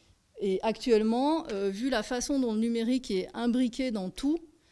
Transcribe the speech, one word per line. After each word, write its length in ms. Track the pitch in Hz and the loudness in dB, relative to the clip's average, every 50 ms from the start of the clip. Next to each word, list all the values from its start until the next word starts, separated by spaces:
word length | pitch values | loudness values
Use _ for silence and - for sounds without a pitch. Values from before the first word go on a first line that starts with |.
| _ _ _ _ _ _ _ - | _ _ _ _ _ _ _ -4
Et 200 | - 196 190 185 | -2 0 0 2
actuellement, 840 | - 226 220 - - 254 226 208 220 220 226 247 269 294 320 320 - - | 0 -2 -2 0 2 4 4 6 6 4 2 2 2 2 2 0 -2 -4
euh, 200 | 220 196 202 196 | -4 -2 -2 -2
vu 200 | 190 202 240 277 | -2 -2 -2 0
la 140 | 254 214 214 | 0 0 -2
façon 360 | - 254 247 240 - 285 269 | -2 -4 -4 -2 0 0 0
dont 140 | 254 233 214 | 2 0 0
le 60 | 214 | 0
numérique 520 | 226 233 233 226 226 233 254 262 254 - | 0 0 0 0 0 0 0 0 0 -2
est 180 | 202 185 180 - - | -2 -2 -2 -4 -6
imbriqué 580 | - 233 240 226 254 254 233 - - 262 254 | -2 0 0 2 2 0 0 0 -2 -4 -2
dans 180 | 220 208 185 185 | -2 -4 -4 -6
tout, 280 | - - - 285 320 339 - - _ _ _ _ | -6 -2 -2 0 0 -2 -4 -12 _ _ _ _